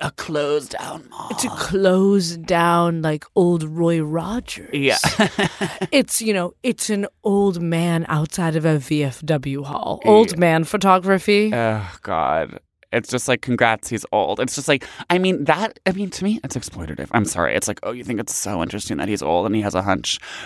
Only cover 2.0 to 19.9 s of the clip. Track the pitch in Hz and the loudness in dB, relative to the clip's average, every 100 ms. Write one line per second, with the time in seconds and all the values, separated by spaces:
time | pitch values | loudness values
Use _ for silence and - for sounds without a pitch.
2 | 196 202 170 170 165 170 170 170 170 165 | 6 4 2 -4 -2 2 4 4 2 0
3 | 160 156 - - 175 175 156 160 170 165 | -2 -2 -4 2 4 2 -2 0 2 2
4 | 151 165 175 233 - - - 147 139 101 | 0 -4 -4 -6 -8 -14 -6 -2 2 2
5 | - - 208 - 196 - 190 - - 285 | 0 2 0 2 -2 -2 -6 -6 0 2
6 | - - 220 196 175 - 254 - - 208 | 2 -2 -2 0 -2 -4 -4 -4 -2 -2
7 | 202 _ 220 202 202 175 170 165 175 165 | -2 _ 0 2 2 0 -2 0 0 0
8 | 165 151 156 - 165 160 160 151 131 151 | 0 -2 -2 -2 -2 0 2 0 0 -2
9 | 143 - 151 156 139 135 139 147 - - | -2 -4 -2 -2 -2 -6 -6 -2 -2 0
10 | - 214 220 165 175 160 160 208 190 185 | 6 8 6 4 4 4 2 0 4 4
11 | 185 190 - 202 214 123 113 110 95 - | 4 2 4 4 4 2 0 0 -4 -10
12 | - 82 69 78 76 - _ _ - 113 | -4 0 0 0 -2 -8 _ _ -4 -4
13 | - 123 - 123 - 120 117 110 - 113 | -2 -4 0 -2 0 2 4 2 -2 -6
14 | - 104 80 101 127 - 139 139 - - | -2 0 0 0 -2 -4 0 0 0 -14
15 | - 180 185 165 143 160 214 - - 185 | -2 2 2 0 2 2 0 -4 -4 -2
16 | 196 - 190 220 - 131 - - 78 76 | -4 -4 -2 -2 -4 -8 -8 -12 -10 -10
17 | - - 101 90 78 73 - 104 - 123 | -2 0 0 0 0 0 -2 -6 -6 -8
18 | 120 113 113 - 98 98 82 104 - 82 | -6 -6 -4 -6 -4 -4 -4 -6 -6 -6
19 | 90 101 69 87 101 110 101 90 98 | -4 -4 0 0 2 0 0 -2 0